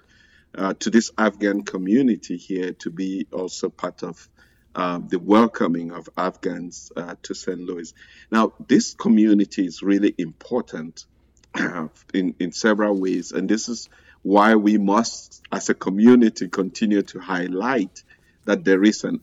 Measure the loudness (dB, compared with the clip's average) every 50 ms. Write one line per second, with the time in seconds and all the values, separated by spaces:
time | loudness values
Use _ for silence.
0 | _ _ _ _ _ _ _ _ _ _ -10 -6 -4 -4 -4 -4 -2 0 2 2
1 | 2 0 -2 -2 -2 0 0 0 -2 -2 -2 -2 -4 -6 -8 -6 -2 2 2 4
2 | 4 2 0 -2 -4 -8 -10 -10 -8 -8 -6 -6 -4 -6 -8 -8 -12 -12 -8 -8
3 | -8 -6 -6 -8 -8 -8 -8 -8 -8 -8 -8 -6 -8 -8 -6 -6 -10 -10 -10 -10
4 | -12 -12 -12 -14 -20 _ _ _ _ _ _ _ _ _ -8 -6 -4 -4 -4 -6
5 | -6 -4 -6 -4 2 4 6 6 6 4 2 -2 -2 -2 -2 -4 -6 -8 -12 -14
6 | -16 -12 -8 -6 -4 -4 -4 _ -8 -8 -8 -8 -10 -12 -14 -18 -20 -14 -12 -12
7 | -12 -12 -12 -14 -12 -12 -12 -10 -8 -10 -10 -8 -8 -10 -10 -10 -12 -14 -18 _
8 | -20 -20 -20 -20 -8 -2 2 2 2 2 0 -6 -2 2 2 2 2 0 -6 -4
9 | 0 2 4 4 6 6 6 4 2 0 -2 -4 -4 -4 -4 -4 -2 0 2 2
10 | 2 0 0 -2 -6 -8 -10 -14 -12 -6 -6 -6 -6 -6 -10 -12 -12 -12 -14 -20
11 | -20 _ _ _ _ _ _ _ _ _ -6 -6 -6 -4 -6 -8 -10 -10 _ _
12 | _ _ -4 -4 -2 -4 -4 -6 -6 -8 -6 -2 0 0 0 0 0 -2 -2 -2
13 | -2 -2 -4 -4 -6 -6 -6 -4 -2 -2 -2 -2 -4 -6 -10 -12 -12 -18 _ _
14 | _ _ _ _ -4 2 4 4 6 6 6 6 4 4 2 2 2 2 2 2
15 | 0 0 -4 -12 -16 -20 -20 -20 _ -10 -10 -6 -2 -4 -4 -4 -4 -4 0 6
16 | 8 8 10 8 8 4 2 0 -8 -6 -4 -4 -4 -4 -4 -2 0 0 2 2
17 | 0 -2 -6 -14 -8 -6 -4 -4 -4 -4 -4 -4 -2 -2 0 0 -2 -4 -8 -16
18 | -20 _ -20 _ _ _ _ _ -4 -2 -2 0 2 4 4 6 6 4 2 2
19 | -2 -6 -6 -4